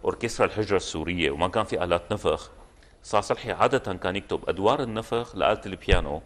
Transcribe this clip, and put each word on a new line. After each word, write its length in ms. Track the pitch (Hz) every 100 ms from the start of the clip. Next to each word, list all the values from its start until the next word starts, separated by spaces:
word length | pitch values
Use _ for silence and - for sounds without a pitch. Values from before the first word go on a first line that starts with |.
أوركسترا 420 | - 90 117 - 98
الحجرة 320 | - 104 95
السورية 540 | - 82 78 90 76
وما 160 | 71 90
كان 160 | 110
في 200 | 104 87
آلات 300 | 87 87 -
نفخ، 380 | 107 85 78 - - - _ - _ -
أستاذ 160 | 208
صلحي 300 | 202 120 120
عادة 420 | 85 113 131 -
كان 220 | 92 92 95
يكتب 340 | - 85 -
أدوار 340 | 82 101 143
النفخ 520 | 120 110 - 117 120 98
لآلة 260 | 90 104 104
البيانو، 560 | 92 - 90 71 73